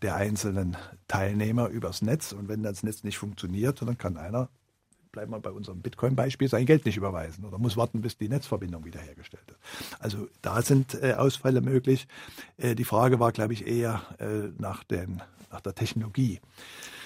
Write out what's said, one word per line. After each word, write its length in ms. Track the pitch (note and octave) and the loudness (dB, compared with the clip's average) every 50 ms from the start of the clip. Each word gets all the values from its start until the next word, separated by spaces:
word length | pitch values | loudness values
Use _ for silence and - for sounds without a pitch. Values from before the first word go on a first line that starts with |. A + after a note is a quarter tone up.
der 140 | - G2 D#2+ | -2 -2 0
einzelnen 600 | F2+ G2+ G#2+ G#2+ G2 - G#2+ F#2+ G2 F#2 F2 F2 - - - - - _ | 2 0 0 0 0 0 0 0 0 0 -2 -2 -6 -10 -16 -20 -18 _
Teilnehmer 640 | - - F#2+ F#2+ G2 G#2 G#2 G#2+ G#2+ A2+ B2 A#2+ A2 | -2 0 0 0 2 2 2 0 2 2 2 0 0
übers 340 | A2+ A#2 - F2 F#2 - | -2 -4 -6 -6 -4 -2
Netz. 300 | G#2 A2 C#3 D#3 - - | 0 0 0 0 -2 -4
Und 160 | G2+ G2+ G2+ G2 | -10 -8 -6 -6
wenn 160 | G#2+ G#2+ G#2+ | -4 -4 -4
das 180 | G#2+ G2+ - | -4 -4 -4
Netz 220 | - G#2+ G#2+ - - | -4 -6 -4 -4 -6
nicht 140 | G#2 G2 - | -8 -6 -6
funktioniert, 600 | - G#2 G2 - - F2 F#2 G2+ A2+ C3+ C#3+ - | -8 -8 -8 -6 -6 -4 -2 0 0 0 0 -2
dann 160 | B2 A#2 A#2+ | -2 -4 -4
kann 200 | - - F#2 F2 | -4 -4 -4 -4
einer, 320 | D2+ D2+ F#2 G#2+ B2 C3 - _ _ _ _ _ _ _ _ _ _ _ _ | -6 -6 -4 -4 -4 -4 -4 _ _ _ _ _ _ _ _ _ _ _ _
bleiben 180 | - A2 G#2 G#2+ | -12 -12 -10 -8
wir 80 | A2+ G#2+ | -8 -8
bei 140 | - G2+ | -8 -10
unserem 280 | G2 G#2 G#2 - F#2 F#2 | -10 -10 -10 -10 -10 -8
Bitcoin-Beispiel, 680 | G2 B2 - - B2 B2+ C3 B2+ B2+ C3+ B2+ - C3+ C3+ | -8 -8 -4 0 0 2 2 2 0 0 0 0 2 2
sein 180 | A#2+ A2 B2+ | 4 4 8
Geld 180 | B2 D#3 D3+ - | 8 8 8 6
nicht 100 | A#2 G2 | 4 0
überweisen 480 | G2 F#2+ G2 F#2 E2 D#2+ E2 E2 F#2+ G#2 | 0 0 -2 -2 -4 -6 -8 -10 -12 -12
oder 140 | G#2 F#2+ G2 | -8 -4 -2
muss 180 | A#2 A#2+ G2 | 0 0 2
warten, 240 | A2+ A#2 A2+ - A2+ | 2 2 2 0 -2
bis 180 | G#2+ A#2 - - | -4 -4 -4 -4
die 100 | A2 G#2+ | -4 -2
Netzverbindung 560 | C3 C#3+ - - - F#2+ F#2+ F2 F2 E2 D#2 | -2 -2 -2 -2 -4 -4 -4 -4 -8 -8 -10
wiederhergestellt 600 | E2 E2 D#2+ D#2+ D#2 - - - - - - _ - | -12 -14 -14 -14 -16 -16 -18 -20 -20 -20 -20 _ -20
ist. 540 | - _ - - - - - - - - | -20 _ -20 -16 -14 -12 -12 -12 -10 -8
Also 240 | - A2+ G2+ G#2 G#2 - _ _ | -6 -6 -4 -6 -8 -10 _ _
da 200 | - - F#2 A2+ | -4 -2 2 2
sind, 380 | A#2 - C#3+ C3+ C3 - - - | 4 6 6 6 6 4 -2 0
äh, 120 | C#3 C3 A2+ | 2 2 4
Ausfälle 460 | - C3+ C#3 - - - C3 B2+ B2+ | 6 4 4 4 2 2 4 4 4
möglich. 480 | B2 B2+ C3+ B2+ B2+ C3+ C3 B2+ - - - - - - - - - - _ | 4 4 2 4 4 4 4 4 2 -4 -18 -18 -18 -18 -16 -18 -18 -20 _
Äh, 180 | - - B2 A#2 | -2 0 0 2
die 100 | A#2 B2 | 0 0
Frage 360 | - A2 G#2+ B2 B2+ B2+ A#2 | 4 6 6 8 8 8 6
war, 100 | A#2+ A2+ | 4 4
glaub 220 | A2 - A2 G#2+ | 4 2 0 0
ich, 120 | A#2 G#2+ - - | 0 -2 -2 -2
eher, 340 | A#2+ A#2+ A#2+ A2+ A2 G#2 - - - - | 0 0 0 0 -2 -4 -6 -8 -10 -8
äh, 320 | - G#2 G#2+ G#2+ G#2 G#2 - - | -6 -4 -2 -2 -4 -4 -6 -6
nach 240 | - F#2+ F#2+ - | -6 -6 -6 -8
den, 400 | - - A2 F2 F#2 F#2+ F#2 F2 - - - - - - | -6 -4 -4 -4 -4 -4 -8 -8 -10 -12 -20 -20 -20 -16
nach 80 | - F#2 | -14 -10
der 160 | - G2 F#2+ | -10 -8 -4
Technologie. 640 | - A2+ - - A2+ A2 G#2+ - C3+ C3 A2+ F2+ - _ - _ - - - - - - - - - - | -4 -4 -2 -2 -2 -4 -2 0 0 0 0 0 -4 _ -18 _ -20 -20 -18 -18 -16 -16 -16 -16 -16 -18